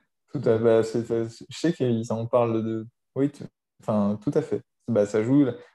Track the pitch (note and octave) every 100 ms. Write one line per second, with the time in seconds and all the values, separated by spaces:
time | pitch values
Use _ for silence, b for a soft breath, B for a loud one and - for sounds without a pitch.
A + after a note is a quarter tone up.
0 | _ _ _ C3+ A#2+ A2+ A#2 A2+ A2 A#2+
1 | A#2 A#2 A#2 - - - D#3+ F3 B2+ A2+
2 | A2+ A2+ A#2 B2 A#2 A2+ A2 A2 A2 _
3 | _ C3 C#3 - - _ _ _ - G#2+
4 | G2+ G#2 - D3+ C#3+ - - _ - A2
5 | G2+ G#2+ A2+ C#3+ C3 B B